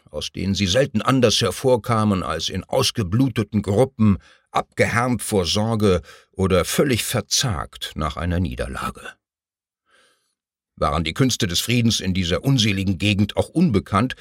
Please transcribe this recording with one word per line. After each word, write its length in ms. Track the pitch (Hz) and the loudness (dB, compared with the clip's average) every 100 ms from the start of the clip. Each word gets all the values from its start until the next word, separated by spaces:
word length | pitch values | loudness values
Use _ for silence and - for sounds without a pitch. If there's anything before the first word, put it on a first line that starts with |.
| _ | _
aus 220 | 76 - | -12 -10
denen 240 | - 90 | -6 -2
sie 140 | 90 98 | 0 0
selten 340 | 101 143 107 | 2 0 -2
anders 380 | 120 131 120 - | 0 2 4 2
hervorkamen 840 | 113 90 131 127 104 113 107 95 | 0 0 0 0 0 0 2 0
als 260 | 82 80 - | -2 -6 -6
in 140 | 92 | -8
ausgebluteten 1000 | - 127 131 - 95 107 135 117 104 107 | -4 -2 0 -2 -4 0 0 0 -2 -2
Gruppen, 560 | 98 101 135 - 110 95 - _ _ | 0 2 2 4 2 2 -2 _ _
abgehärmt 680 | - - - 101 113 127 117 | -4 -4 -2 0 0 0 -2
vor 240 | - 104 85 | 0 0 0
Sorge 560 | 107 110 113 107 90 - - _ | 0 0 2 2 2 -2 -18 _
oder 340 | - 95 90 | -2 2 2
völlig 380 | 80 - 151 117 | 2 2 2 0
verzagt 920 | - 117 - - 131 82 55 - - - | -2 -4 -2 -2 -2 -4 -8 -10 -12 -6
nach 200 | 78 - | -6 -4
einer 220 | 85 85 | -2 -2
Niederlage. 760 | 87 62 62 62 - - - - _ _ _ _ _ _ _ _ _ _ _ _ _ _ _ - | -2 -4 -8 -8 -10 -10 -16 -20 _ _ _ _ _ _ _ _ _ _ _ _ _ _ _ -4
Waren 280 | 76 73 | -2 0
die 100 | 82 | -2
Künste 320 | 85 131 - 95 | 0 0 0 -2
des 140 | 85 | -2
Friedens 400 | - 123 117 101 | 0 2 2 0
in 140 | 95 | -2
dieser 280 | 92 87 87 | -2 0 -2
unseligen 560 | 135 135 113 98 95 87 | 2 2 2 0 -2 0
Gegend 380 | 104 98 104 - | 0 2 0 0
auch 120 | - | -2
unbekannt, 680 | - 175 110 - 98 123 - | 2 2 2 0 0 0 -4